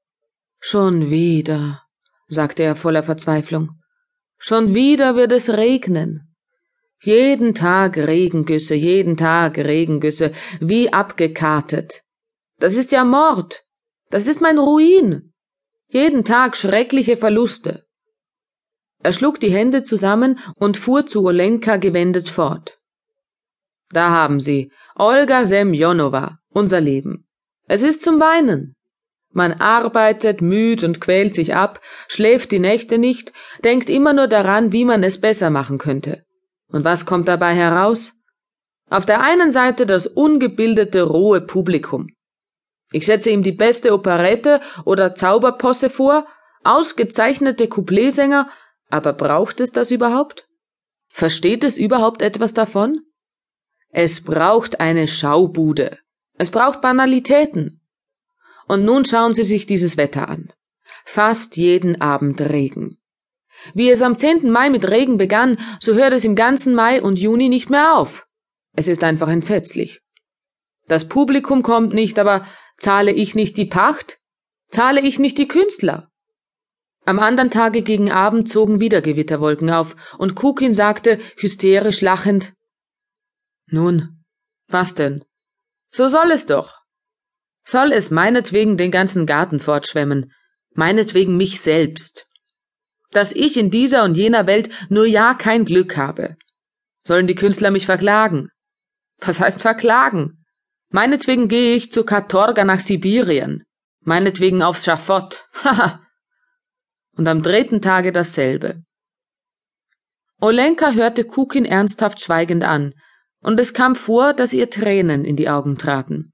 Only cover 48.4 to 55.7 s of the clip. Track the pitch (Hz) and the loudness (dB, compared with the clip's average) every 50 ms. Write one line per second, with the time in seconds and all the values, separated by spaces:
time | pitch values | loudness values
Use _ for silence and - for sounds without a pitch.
48.4 | 277 277 - - _ _ _ _ _ _ 147 151 - 151 143 147 151 143 147 165 | 0 -2 -8 -20 _ _ _ _ _ _ -6 -4 -2 -2 -2 -2 -2 0 0 0
49.4 | 208 - - - 247 247 - 240 240 233 247 226 240 233 240 262 294 302 - - | 0 -2 -4 -4 -6 -4 -2 -2 -2 -2 -2 -2 0 0 0 -2 -2 -4 -8 -20
50.4 | - _ _ _ _ _ _ _ _ _ _ _ _ _ - - 170 160 160 - | -20 _ _ _ _ _ _ _ _ _ _ _ _ _ -6 -4 -4 -2 -2 -2
51.4 | 165 180 226 233 294 277 - - 208 208 254 247 220 226 226 - - 208 208 208 | -2 -2 0 0 -2 -2 -2 -2 -2 -2 0 0 0 0 0 -2 -2 -4 -2 -2
52.4 | 226 226 226 226 220 214 - 196 208 254 311 311 - _ _ _ _ _ _ _ | -4 -4 -2 -2 -2 -2 -2 -2 -2 -2 -2 -6 -8 _ _ _ _ _ _ _
53.4 | _ _ _ _ _ _ _ _ _ _ - 170 170 160 165 - - - 156 156 | _ _ _ _ _ _ _ _ _ _ -2 -2 0 0 -2 -4 -6 -4 -2 0
54.4 | 165 185 220 233 226 - - - 160 160 165 165 156 156 - - 151 143 147 165 | 2 2 2 2 0 -2 -4 -4 -2 0 0 0 0 -2 -4 -4 -2 0 2 2
55.4 | 185 165 160 165 160 156 | 2 2 0 0 0 0